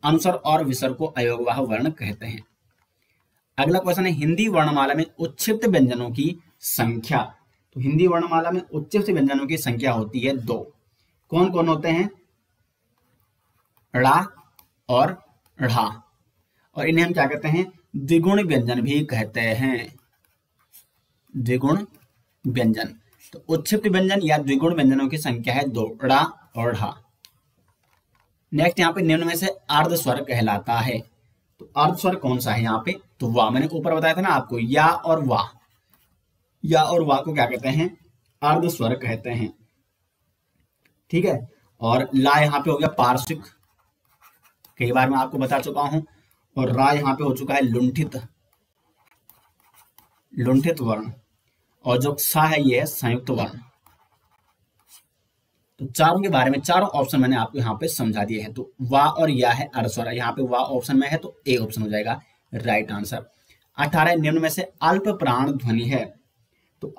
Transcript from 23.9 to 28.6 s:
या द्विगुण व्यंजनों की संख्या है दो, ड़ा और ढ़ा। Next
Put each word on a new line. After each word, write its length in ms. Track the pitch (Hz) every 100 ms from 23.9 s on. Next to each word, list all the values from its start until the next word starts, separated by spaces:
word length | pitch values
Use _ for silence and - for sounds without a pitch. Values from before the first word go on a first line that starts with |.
| 185 190 202
या 140 | 160 151
द्विगुण 360 | 139 135 165
व्यंजनों 340 | 165 135 135 135
की 100 | 156
संख्या 360 | 151 120 117
है 140 | 127 143
दो, 280 | 120 110 -
ड़ा 200 | 131 139 165 - _ 113
और 180 | 120
ढ़ा। 200 | 110 107 - _ _ - _ _ _ _ _ _ _ _ _ _ _ -
Next 280 | 147